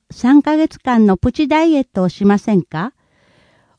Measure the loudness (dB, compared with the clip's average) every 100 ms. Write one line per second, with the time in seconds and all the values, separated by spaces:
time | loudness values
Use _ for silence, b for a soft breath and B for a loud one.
0 | _ -6 2 2 2 -2 -2 -4 -2 0
1 | 2 0 -2 -4 -2 0 0 0 -4 -4
2 | -4 -2 0 0 0 -4 -4 -8 -10 -14
3 | _ _ _ _ _ _ _